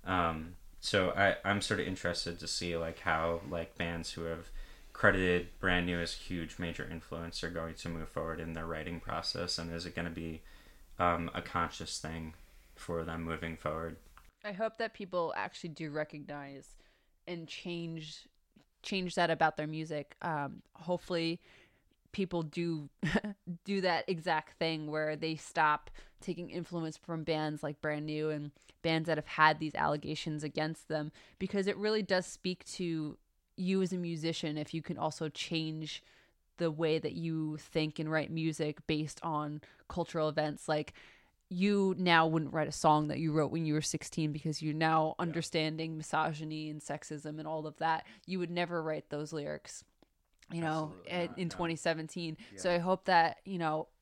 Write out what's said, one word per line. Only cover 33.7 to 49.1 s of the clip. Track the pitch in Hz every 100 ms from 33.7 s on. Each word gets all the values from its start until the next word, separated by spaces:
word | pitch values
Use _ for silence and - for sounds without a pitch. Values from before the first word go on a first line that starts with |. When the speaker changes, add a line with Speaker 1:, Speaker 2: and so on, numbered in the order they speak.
| 190
Speaker 2:
as | 185
a | 180
musician | 170 165 165 160 160 151
if | 151
you | 165
can | - 170
also | 156 - 156
change | - - 165 156 156 156 - _ - _ _ _ -
the | 170
way | 156 165 156
that | 147
you | - 165 160 156 151
think | - 165 156 -
and | 156
write | 160 143
music | 165 160 156 151 151 -
based | 151 151 -
on | 165 151 151 151 - - _
cultural | 180 160 170 156
events. | 151 151 147 -
Like, | 156 151 - - - _ _ _
you | 180 196 202 190 180
now | 180 165 160
wouldn't | 160 147
write | 156 147
a |
song | - 160 151 151
that | -
you | 160
wrote | 156 147
when | 165
you | 156 151
were |
sixteen | - 156 - - 156
because | 147 160 147
you're | 156
now | 156 160 160 156 -
Speaker 1:
Yeah. |
Speaker 2:
understanding | 170 165 160 165 156 160 160 160
misogyny | 156 156 160 151 160 151 156
and | 151
sexism | - 147 - 151 151 151
and | 156
all | 160 156
of | 147
that. | 160 160 - - -
You | 185
would | 175
never | 175 175 175
write | 160 156
those | -